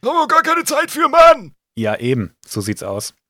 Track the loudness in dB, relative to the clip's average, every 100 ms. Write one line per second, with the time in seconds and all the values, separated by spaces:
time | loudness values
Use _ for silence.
0 | -2 -2 2 0 2 -2 -2 -4 -4 -2
1 | 0 6 6 6 0 _ _ -6 -4 -4
2 | -2 -2 -4 _ _ -8 -6 -8 -6 -8
3 | -10 _ _